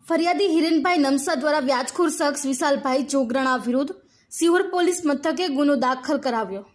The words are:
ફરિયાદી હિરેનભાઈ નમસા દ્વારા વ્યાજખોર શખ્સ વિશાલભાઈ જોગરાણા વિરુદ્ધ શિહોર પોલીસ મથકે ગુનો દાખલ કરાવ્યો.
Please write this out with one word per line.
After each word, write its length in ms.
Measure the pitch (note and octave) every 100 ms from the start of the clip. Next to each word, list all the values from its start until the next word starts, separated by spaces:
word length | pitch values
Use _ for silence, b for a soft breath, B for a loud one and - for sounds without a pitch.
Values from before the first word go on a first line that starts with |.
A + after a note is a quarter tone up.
| -
ફરિયાદી 380 | E4 E4 E4+ G4+
હિરેનભાઈ 500 | D#4+ D#4+ E4 F4 F4+
નમસા 360 | C#4 C#4 C#4
દ્વારા 260 | D#4+ D4 D4+
વ્યાજખોર 500 | B3+ C4 B3+ - E4+
શખ્સ 360 | - D4 C#4+ C4+
વિશાલભાઈ 560 | C4 D#4 C#4 C4+ C4
જોગરાણા 540 | C4+ C#4 B3 B3 C4 B3+
વિરુદ્ધ 380 | A#3 B3 C#4+ F#4+ b b b -
શિહોર 320 | E4 F4 F#4+
પોલીસ 320 | F4+ F4 F4+
મથકે 440 | D#4 C#4+ D#4+ D#4 F4+
ગુનો 260 | C4+ D4
દાખલ 440 | C#4+ B3+ B3+ B3+ C#4+
કરાવ્યો. 520 | C4+ A#3 G3+ G3 G3+